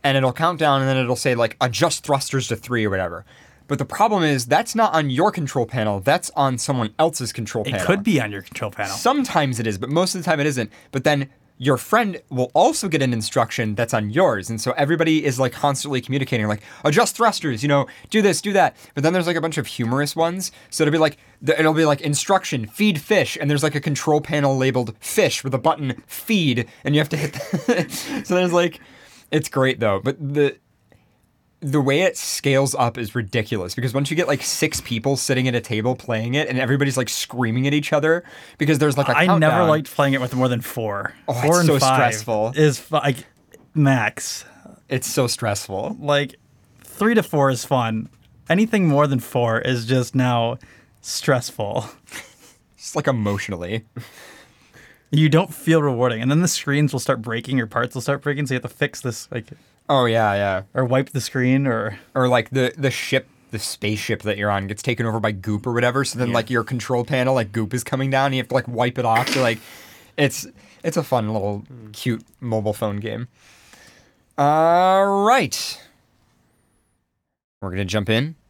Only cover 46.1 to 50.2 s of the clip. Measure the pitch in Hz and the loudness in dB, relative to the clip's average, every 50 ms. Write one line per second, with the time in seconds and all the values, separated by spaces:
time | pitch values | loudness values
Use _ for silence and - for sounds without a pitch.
46.1 | 147 143 143 131 - _ _ _ _ _ _ _ _ _ - - - - 202 220 | 0 0 0 -2 -8 _ _ _ _ _ _ _ _ _ -20 -20 -6 0 2 4
47.1 | 233 220 185 - - 151 139 135 131 120 - - 143 127 117 113 110 110 120 - | 4 2 2 2 2 2 4 4 2 0 -2 0 0 0 2 0 -2 -4 -6 -8
48.1 | _ _ _ _ _ _ _ - 165 190 220 226 - 208 185 160 143 143 147 143 | _ _ _ _ _ _ _ 0 2 2 2 2 2 2 4 4 4 4 4 4
49.1 | 135 123 - - - 127 120 113 113 113 - - 131 120 113 113 131 131 123 - | 2 -2 -2 -2 -2 0 2 2 0 0 0 0 -2 -2 0 0 0 0 0 0
50.1 | - 131 | 0 0